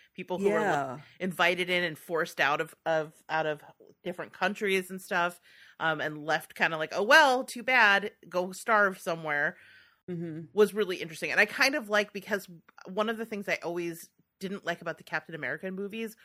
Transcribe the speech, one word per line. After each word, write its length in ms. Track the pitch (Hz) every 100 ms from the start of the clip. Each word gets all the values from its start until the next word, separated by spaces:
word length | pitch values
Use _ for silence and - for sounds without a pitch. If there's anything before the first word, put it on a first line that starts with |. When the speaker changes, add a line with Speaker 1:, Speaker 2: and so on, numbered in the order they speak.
| _
Speaker 1:
people 240 | - 180 180
who 100 | 196
were, 100 | 208
like, 160 | 202 151
Speaker 2:
Yeah. 200 | 135 127 - -
Speaker 1:
invited 500 | 185 165 175 180 180
in 140 | 180
and 140 | 175 156
forced 400 | - 165 165 -
out 220 | 143 151
of, 120 | 156 - -
of, 260 | 160 156 - -
out 180 | 156 156
of 160 | 147 - - - _
different 280 | - 180 139
countries 560 | - 185 208 208 190 185
and 120 | 190
stuff, 400 | - 185 175 175 _ - - -
um, 180 | 160 156
and 240 | 151 151 151
left 300 | 160 - -
kinda 220 | 170 165
like, 160 | 156
"Oh, 100 | 156
well, 400 | 208 302 294 254
too 180 | 262 247
bad, 500 | 233 254 214 196 202 - -
go 220 | 180 185
starve 440 | 185 - 220 202 190
somewhere," 580 | - 170 156 147 151 180 - - _ _ -
Speaker 2:
Mm-hmm. 360 | 175 170 156 160
Speaker 1:
was 200 | 190 208
really 240 | 190 180 185
interesting. 340 | 160 160 160
And 80 | 139
I 60 | 208
kind 300 | - 269 285
of 140 | 208
like, 240 | 208 208
because 340 | 202 190 208 190 165 _ - -
one 240 | 190 214
of 80 | 226
the 80 | 226
things 240 | 208 196
I 60 | 170
always 460 | 165 175 170 165 - _ _ -
didn't 240 | 196 196 160
like 160 | 170
about 160 | 165 160
the 60 |
Captain 320 | - 165 - 165
American 400 | 131 151 190 190
movies 400 | 202 220 226 220